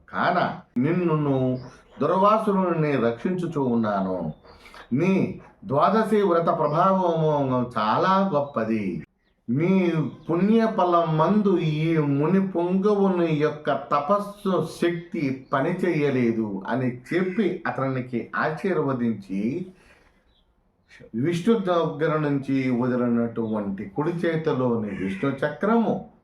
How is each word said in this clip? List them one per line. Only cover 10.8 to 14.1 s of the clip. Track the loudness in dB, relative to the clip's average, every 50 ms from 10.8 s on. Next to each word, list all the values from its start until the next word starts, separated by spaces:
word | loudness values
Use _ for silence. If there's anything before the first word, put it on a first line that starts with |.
| 2 4 4 2 2 2 2 2
మందు | 2 4 4 2 4 4 2 2
ఈ | 2 0 0 0 0 2 2 2
ముని | 2 2 2 2 2 2 2 2 2 0
పొంగవుని | -2 -2 0 0 0 2 2 2 2 4 2 2 2 2 0 0 2
యొక్క | 0 0 0 -2 -4 -4 -2
తపస్సు | -2 -2 -2 -2 -2 -2 2 0